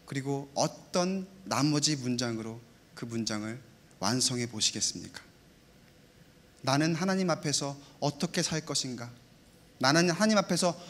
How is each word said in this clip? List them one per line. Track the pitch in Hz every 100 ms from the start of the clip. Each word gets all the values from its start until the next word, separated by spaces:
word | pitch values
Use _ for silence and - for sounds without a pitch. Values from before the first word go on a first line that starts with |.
| -
그리고 | 135 135 139 139
어떤 | - 143 - - 185 180 190 185 -
나머지 | - 113 143 147 151
문장으로 | 147 123 120 123 110 110 113 - - -
그 | -
문장을 | 120 117 110 107 107 123 - - - -
완성해 | 95 127 120 123 120
보시겠습니까? | 110 - 110 - 90 - - - - - - - - - - - - - - - -
나는 | 131 139 160 160
하나님 | 190 190 185
앞에서 | 156 156 139 139 139 - -
어떻게 | 143 - 175 180
살 | 160 156
것인가? | - 143 135 117 117 - - - - - - -
나는 | 131 160 175
하나님 | 165 220 214
앞에서 | - 175 180 160 -